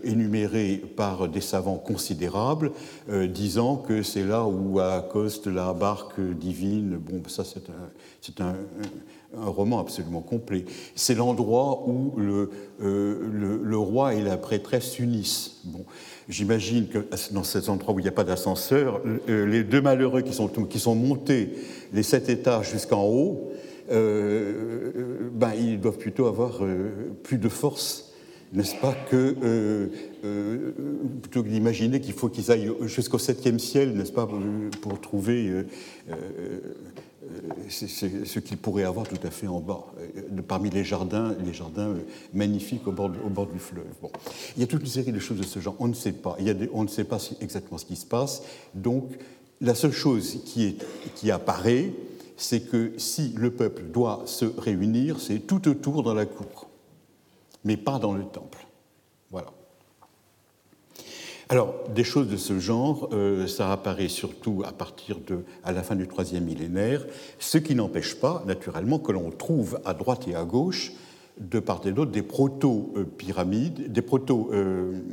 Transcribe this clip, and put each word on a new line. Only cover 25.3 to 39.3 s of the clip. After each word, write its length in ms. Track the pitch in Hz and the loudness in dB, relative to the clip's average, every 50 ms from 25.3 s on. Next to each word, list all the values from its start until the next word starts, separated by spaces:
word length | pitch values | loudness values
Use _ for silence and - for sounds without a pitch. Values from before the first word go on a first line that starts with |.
| 120 | 0
ben, 200 | 110 120 113 107 | 2 2 2 2
ils 260 | 110 120 113 110 101 | 2 2 2 2 2
doivent 160 | 92 113 101 | 2 0 0
plutôt 300 | - - 104 - - 127 | 0 -4 -2 0 2 2
avoir, 360 | 113 101 - - - - - 98 | 2 2 2 0 0 0 -2 0
euh, 480 | 95 92 90 98 110 101 101 117 - - - - | 0 0 0 0 -2 -4 -6 -8 -8 -10 -12 -4
plus 140 | - 135 | -2 0
de 120 | 113 98 113 | 2 2 0
force, 640 | - - - 143 - - - - - - - - - - - - - - - - 95 | 0 0 0 0 0 -2 -4 -4 -6 -8 -10 -16 -20 -20 -20 -20 -20 -20 -14 -4 -2
n'est-ce 220 | 98 101 - - | 0 0 0 0
pas, 180 | - 127 135 131 - - - | 0 0 0 0 0 0 4
que, 260 | 131 127 131 135 139 131 123 | 4 6 6 4 2 2 2
euh, 440 | 117 117 113 107 104 107 104 98 - - - - - - - 107 | 2 4 4 4 2 2 2 0 -2 -4 -6 -10 -14 -12 -8 -6
euh, 480 | 104 104 104 101 104 117 131 127 123 - - 139 147 147 - - 123 131 123 | -4 -2 -2 -2 -2 -2 -4 -4 -6 -6 -6 -6 -4 -4 -4 -4 -4 -6 -8
plutôt 220 | - - - 123 110 | -10 -4 -2 -2 0
que 60 | 104 | 0
d'imaginer 500 | 110 107 110 117 101 90 113 117 131 135 | 2 2 4 4 4 4 2 2 2 0
qu'il 140 | - 101 - | 0 -4 -4
faut 160 | - 123 117 | -2 -2 -2
qu'ils 220 | - 113 95 113 | -2 0 4 4
aillent 200 | 120 110 101 110 117 - 120 | 4 4 4 0 -2 -2 -4
jusqu'au 340 | 107 - 131 120 - - | -2 -2 -2 0 2 0
septième 420 | 113 - - 123 127 - 123 117 120 | 2 2 2 0 2 4 2 2 2
ciel, 340 | - - - 139 139 131 110 | 2 2 4 4 4 4 2
n'est-ce 180 | 101 98 - - | 0 -2 0 0
pas, 140 | 120 113 | 0 0
pour, 120 | 107 104 101 98 104 104 107 107 104 104 - | 0 -2 -2 -2 -2 -2 -2 -4 -6 -6 -8
pour 200 | - 101 98 - | -6 -6 -6 -6
trouver, 480 | - - 104 101 98 113 120 120 113 92 | -6 -4 -4 0 2 2 2 4 2 2
euh, 180 | 92 92 95 - - - - - - - - 82 | 0 0 -2 -4 -8 -14 -16 -16 -18 -16 -12 -10
euh, 500 | 82 80 87 92 - - - - - - - - - - - - - - - - - - - - 80 - - - - - - 92 | -10 -8 -8 -8 -8 -8 -8 -8 -8 -8 -8 -10 -12 -14 -14 -16 -16 -18 -18 -20 -20 -18 -16 -14 -12 -10 -10 -8 -8 -10 -10 -10
c'est, 180 | - - 104 | -8 -8 -8
c'est 380 | 95 - - 101 92 95 - - | -8 -4 -4 -2 -2 -2 -4 -6
ce 140 | - - - | -4 -6 -6
qu'ils 180 | - - 101 | -6 -4 -6
pourraient 260 | - - - 92 101 95 | -6 -4 0 0 2 2
avoir 240 | 92 90 113 110 | 2 0 -2 -4
tout 200 | - 95 90 - | -6 -6 -6 -6
à 40 | 85 | -6